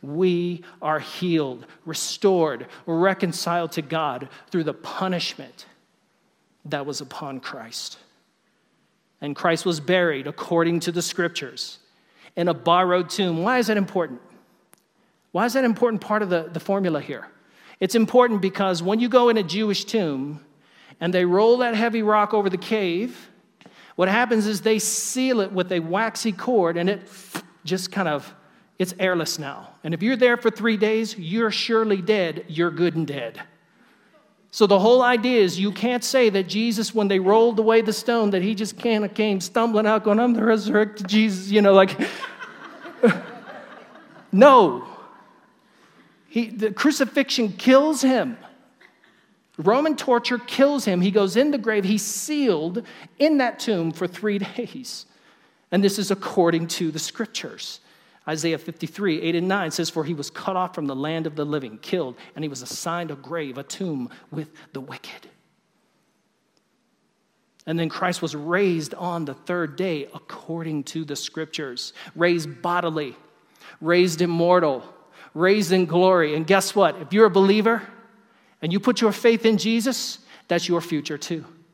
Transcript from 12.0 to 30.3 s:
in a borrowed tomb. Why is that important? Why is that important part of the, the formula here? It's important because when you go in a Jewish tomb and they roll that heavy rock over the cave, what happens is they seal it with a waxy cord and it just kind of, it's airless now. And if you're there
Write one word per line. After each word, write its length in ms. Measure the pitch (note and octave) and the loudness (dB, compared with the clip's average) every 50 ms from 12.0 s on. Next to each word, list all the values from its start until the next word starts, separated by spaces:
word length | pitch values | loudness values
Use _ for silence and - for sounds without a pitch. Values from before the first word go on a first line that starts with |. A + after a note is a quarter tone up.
| _ _ _ _ - - _ | _ _ _ _ -20 -14 _
in 120 | - F3 | -2 -2
a 60 | F3 D#3+ | -2 -2
borrowed 560 | C#3 B2 E3+ F3 F3+ F#3 F3+ F3+ F3+ F3+ D#3+ | 0 2 4 4 4 4 4 2 0 0 -2
tomb. 320 | - - F#3 F3+ E3 E3 | -2 -2 -2 0 0 0
Why 160 | F3 A3 B3+ | 0 0 0
is 100 | B3+ A#3 | 0 0
that 100 | G3+ G#3+ | 0 0
important? 440 | G#3 G3 E3+ - F#3 E3+ D3 B2+ A#2+ - - _ _ _ _ _ _ _ _ _ _ _ _ _ _ _ _ _ _ _ _ | 0 0 -2 -2 -4 -4 -4 -8 -16 -18 -20 _ _ _ _ _ _ _ _ _ _ _ _ _ _ _ _ _ _ _ _
Why 140 | - F3 G#3+ | -2 -2 -2
is 80 | A#3+ A3 | 0 0
that 100 | C4+ C4 | 2 2
important 360 | A#3 A3 - - A#3+ A3+ G3 | 2 2 2 0 0 0 -2
part 220 | - - G#3+ G#3+ | -4 -2 -2 -2
of 80 | G#3 F#3 | 0 0
the, 180 | F3+ E3+ D#3+ E3 E3+ | 0 -2 -2 -4 -10
the 60 | - | -10
formula 420 | - - G3 G3+ G3 F3+ D#3+ C#3+ | -4 -2 -2 0 0 0 -2 -2
here? 260 | C#3 - C#3+ A#2 - - _ _ _ _ _ _ - - - _ | -4 -6 -10 -10 -12 -18 _ _ _ _ _ _ -20 -20 -6 _
It's 160 | F#3+ F#3 - | -4 0 2
important 440 | A#3 A3 - - B3+ B3 A#3+ A3+ G3+ | 2 2 4 6 4 6 6 2 0
because 440 | F3 F#3+ F#3 - G3+ F#3+ F3+ E3 E3+ | -2 -2 -2 0 0 0 0 -2 -2
when 160 | F#3 G#3 A3+ | -2 0 0
you 100 | A#3+ A#3+ | 0 4
go 200 | G#3+ B3 A#3+ A#3+ | 4 4 4 6
in 80 | A3+ | 4
a 60 | A3 G3 | 2 0
Jewish 420 | D#3 D#3+ G3+ A3 G#3 G3 F#3 - | -2 -2 -2 -2 0 -2 -2 -4
tomb 600 | - - A3 F#3+ D#3+ C#3+ C3 C3+ D3 D3+ D3+ - _ _ _ _ _ _ _ _ - - _ | -4 -2 -2 0 0 -2 -4 -6 -8 -10 -12 -16 _ _ _ _ _ _ _ _ -20 -14 _
and 120 | E3 F3 | -4 0
they 140 | F3+ F3+ F3+ | 0 2 2
roll 320 | F3 F3 G3 G#3+ A3+ A#3+ | 4 4 4 6 4 4
that 160 | B3 B3+ A#3+ A3+ | 4 2 0 0
heavy 300 | G#3 A3+ A#3 G#3+ A#3 G#3+ | 0 0 0 0 0 0
rock 320 | G#3 G#3+ G#3+ G#3 G#3 A3+ | 2 4 2 2 2 0
over 160 | G#3+ G3+ G3 | 0 0 0
the 60 | F3+ | -2
cave, 720 | F3+ - - A3+ A3 G3+ F3+ E3+ F3+ A3 B3 - - - - _ _ _ _ _ _ - - _ - - - - | -4 -4 -4 -2 -2 0 -2 -2 -2 -4 -6 -8 -14 -20 -20 _ _ _ _ _ _ -20 -20 _ -20 -20 -14 -2
what 100 | - F3+ | 0 2
happens 400 | F#3+ G3 A3+ B3 A3+ A#3 A3 G3+ | 2 4 2 2 2 2 0 2
is 140 | G#3 G#3+ F#3 | 0 -2 -2
they 180 | - A3 A3 G#3+ | 0 0 0 0
seal 600 | - - - - - - - B3+ C4 C4 B3+ A3+ | 0 -4 -4 -4 -6 -6 -4 -2 0 0 0 0
it 100 | G3 F#3+ | 0 -2
with 200 | G3 F#3 F3+ F3+ | -2 -4 -2 -2
a 80 | F#3+ F3 | -2 -4
waxy 520 | D#3+ D#3+ F3 G3+ A3+ A3+ A3+ - - A3+ | -2 -2 -2 -2 -2 -2 -4 -4 -4 -4
cord 460 | F#3+ - - B3 B3+ A3 F3 E3 E3+ | -4 -4 -4 0 2 2 2 2 0
and 120 | E3 F3 F#3+ | 0 0 -2
it 120 | G#3 - - - - - - - - - - - _ _ _ | -2 -2 -8 -18 -20 -20 -20 -14 -14 -14 -14 -14 _ _ _
just 260 | D3+ F3+ F#3 F#3 - | -6 -6 -4 -6 -6
kind 160 | - G3+ F#3+ | -6 -4 -2
of, 260 | E3 D3+ C#3+ - - - - _ _ _ _ _ _ _ _ | -2 -4 -4 -6 -12 -20 -20 _ _ _ _ _ _ _ _
it's 160 | F#3 F3+ F3+ | -6 -6 -4
airless 400 | - F#3 F#3 F3+ E3+ D#3 D#3 - | -2 -2 0 0 0 -2 -4 -6
now. 320 | - D3+ C#3 C#3 - - - - _ - | -8 -8 -10 -12 -14 -16 -20 -20 _ -8
And 100 | D#3 E3+ | -8 -6
if 80 | D#3+ | -2
you're 140 | F#3+ A3+ C4+ | -2 -2 2
there 220 | A3 B3+ B3 | 4 4 4